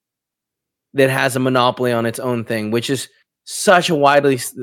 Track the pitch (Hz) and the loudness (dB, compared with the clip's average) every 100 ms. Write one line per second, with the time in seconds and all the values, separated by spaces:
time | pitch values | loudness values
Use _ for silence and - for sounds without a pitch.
0 | _ _ _ _ _ _ _ _ _ 135 | _ _ _ _ _ _ _ _ _ 0
1 | 135 135 135 127 131 127 123 123 123 117 | 0 2 -2 -2 0 2 0 0 -2 0
2 | 113 113 127 120 107 113 107 120 117 131 | -2 -4 -6 -6 -4 -6 -4 -4 -4 -6
3 | - _ _ _ - - - 180 175 151 | -8 _ _ _ -14 -4 2 4 4 2
4 | 143 143 139 127 - - | 4 4 2 0 -4 -12